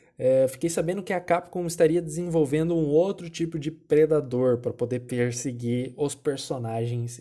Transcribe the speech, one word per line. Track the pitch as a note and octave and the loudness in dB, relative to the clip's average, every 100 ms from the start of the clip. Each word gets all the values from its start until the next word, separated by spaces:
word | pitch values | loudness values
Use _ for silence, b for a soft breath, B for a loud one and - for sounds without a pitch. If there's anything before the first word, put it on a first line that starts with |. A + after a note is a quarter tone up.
| b - | b -2
é, | B2+ C3 C3 | 2 4 4
fiquei | - E3 | 0 -2
sabendo | E3 E3 F#3+ | -2 -2 -4
que | F#3 | -4
a | F#3 | -6
Capcom | F3 F3 F3 F3+ E3+ | 0 -2 -2 -6 -6
estaria | E3 E3 E3+ | 2 4 4
desenvolvendo | E3 D#3+ F3 E3 C#3+ D3+ E3 E3+ | -2 -6 -2 2 2 2 0 0
um | D3+ | 4
outro | D3 F#3+ F#3+ F3 | 4 2 -2 -10
tipo | - E3 E3 | -6 -4 -4
de | C#3+ | -6
predador | D#3 - D3+ D#3 D3+ C3+ B2 B2+ A#2+ | -8 2 4 6 4 2 0 2 2
pra | B2 | -2
poder | - A#2+ B2 | -4 -4 -4
perseguir | B2 B2 A#2+ A#2+ C#3+ A#2+ A#2+ B2 B2+ - | -4 -2 -2 -2 -6 -6 -2 -2 -4 -4
os | C#3+ | -4
personagens | - - C#3 - C#3 A2+ A2+ A#2 A#2+ A#2+ A#2+ | -2 -4 -4 -6 -6 -4 -4 -2 -4 -6 -10